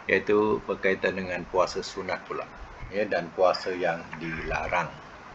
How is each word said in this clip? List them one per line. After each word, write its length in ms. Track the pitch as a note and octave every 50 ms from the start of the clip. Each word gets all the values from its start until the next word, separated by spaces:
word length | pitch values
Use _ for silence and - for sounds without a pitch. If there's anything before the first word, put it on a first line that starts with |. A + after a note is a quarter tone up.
| - -
iaitu 560 | F#2+ F#2+ G2 - G#2 G#2 G#2+ G#2+ G#2+ - -
berkaitan 480 | - G2 - - F#2+ F#2+ F#2+ - F#2+ F#2
dengan 320 | F#2+ F#2 F2+ F2+ F2 E2+ - -
puasa 320 | F#2 F2 - - F#2+ F2+
sunat 400 | - - G2 F#2+ F#2 E2+ D#2 -
pula. 240 | - D#2 C#2+ C2 - - - - - - - - -
Ya, 160 | F#2 G2+ G#2+
dan 240 | G2+ F#2+ F2 E2+ E2 D#2
puasa 320 | F#2+ F#2 F2+ E2+ - - G2
yang 320 | F#2 F2 F2+ E2+ E2 E2+ E2 - D#2+
dilarang. 720 | D#2+ E2 E2 D#2+ D#2+ D2+ D2+ C#2+ - D#2+ D#2+ E2+ F2 E2 D2 D2 - - - - - - - -